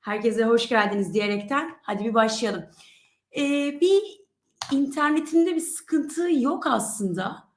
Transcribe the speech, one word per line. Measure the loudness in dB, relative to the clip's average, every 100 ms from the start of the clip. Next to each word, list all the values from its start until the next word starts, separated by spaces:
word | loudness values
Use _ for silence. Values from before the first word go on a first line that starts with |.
Herkese | -6 0 0 2
hoş | 2 2 4
geldiniz | 2 2 0 0
diyerekten | 0 0 -2 -2 -4 -4 -10
hadi | -8 -4
bir | 0
başlayalım. | 2 2 0 -4 -4 -10 _ -20 _ _ _ _ -4
Ee, | 0 0 -2 0
bir | 4 4 2 -14 _ _ _ _ -2
internetimde | 0 0 0 2 2 2 2 2
bir | 0
sıkıntı | -4 -8 -2 -2 -2 -2 0
yok | 2 2 0 0
aslında. | 0 -2 -4 -4 -4 -6 -8 _